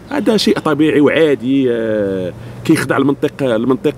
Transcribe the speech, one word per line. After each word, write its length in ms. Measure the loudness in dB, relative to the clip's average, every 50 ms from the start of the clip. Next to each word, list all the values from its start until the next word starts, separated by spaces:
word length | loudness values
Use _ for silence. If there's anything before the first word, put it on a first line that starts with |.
| -12 -8
هذا 260 | -6 -2 0 0 0
شيء 220 | 2 2 0 0 0
طبيعي 420 | 0 -2 0 2 2 2 4 4
وعادي، 640 | 4 4 4 4 2 2 2 0 0 0 0 2 2 0
آه، 600 | 0 -2 -2 -2 -2 -2 -2 -2 -2 -4 -4 -6 -8 -12 -14 -16 -16 -4 0
كيخضع 320 | 0 0 2 0 -2 0
المنطق، 460 | 0 0 0 0 0 -2 -4 -2 -2
المنطق 520 | -2 0 0 0 0 0 0 0 -2 -4 -2